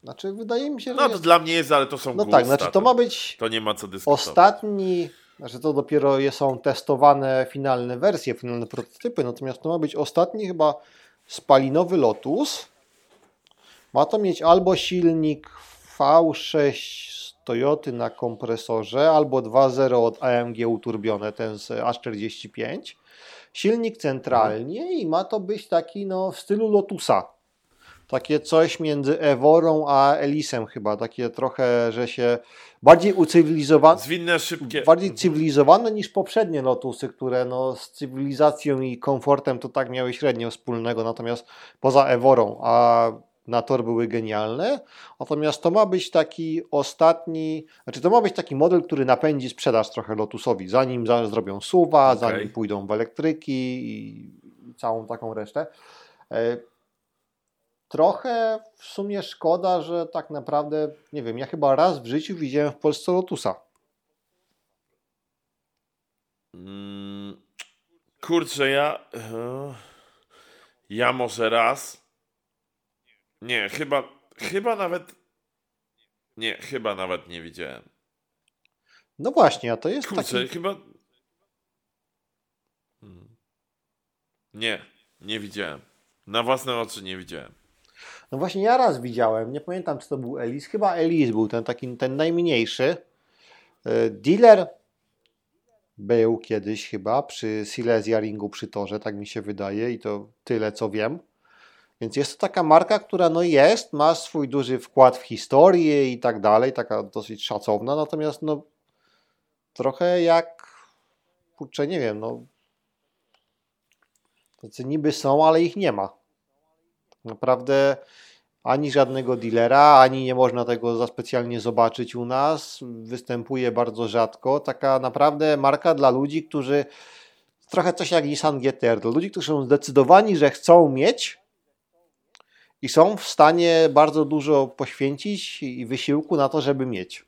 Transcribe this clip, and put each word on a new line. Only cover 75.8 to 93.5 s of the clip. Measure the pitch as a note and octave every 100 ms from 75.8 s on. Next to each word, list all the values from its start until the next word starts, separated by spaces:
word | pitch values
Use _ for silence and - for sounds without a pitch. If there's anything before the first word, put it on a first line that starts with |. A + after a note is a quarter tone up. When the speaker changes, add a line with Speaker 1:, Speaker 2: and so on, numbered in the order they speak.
| _ _ _ _ _ -
Speaker 2:
nie, | A2+ -
chyba | - C3+ A2
nawet | F#2+ F#2 F2+ E2+
nie | E2+
widziałem. | E2 D#2+ D#2 A#1+ _ _ _ _ _ _ _ _ _ _ _ _ _ _
Speaker 1:
No | D#3+
właśnie, | - E3+ - A#2+
a | A2+
to | D#3+
jest | C4 -
Speaker 2:
Kurczę, | F#3+ - B2
Speaker 1:
taki | B2+
Speaker 2:
chyba, | E3+ F3+ F3+ _ _ _ _ _ _ _ _ _ _ _ _ _ _ _ _ _ _ _ _ _ _
hmm. | G#2 F2+ G#2 A#2 _ _ _ _ _ _ _ _ _ _ _
Nie, | G#2 A2+ G2+ - _ _ _
nie | F#2+ A2
widziałem. | G2+ G2 F2+ C#2+ _ _ _ _ -
Na | A2
własne | A#2 C3 C3 A#2+
oczy | A2+ -
nie | F#2+ F#2
widziałem. | F2 E2 A#1 _ _ _ _ _ - - _
Speaker 1:
No | C3+
właśnie, | F3+ F#3+
ja | G#3 B3+
raz | B3 C3+
widziałem, | A#2+ A#2 A#2 A2 A2+
nie | C#3+
pamiętam, | D3 F#3 F3 C3+
czy | -
to | C#3
był | B2 C#3
Elis, | A#2 C3+ -
chyba | G#3+ G3+
Elis | E3+ D#3+ E3 C3
był | G#2+ A2
ten | A#2
taki, | A2+ A#2+ B2+ B2
ten | C3 C3+
najmniejszy. | D#3+ E3+ F3 B2+ A2 - C3 F3 _ _ _ _ _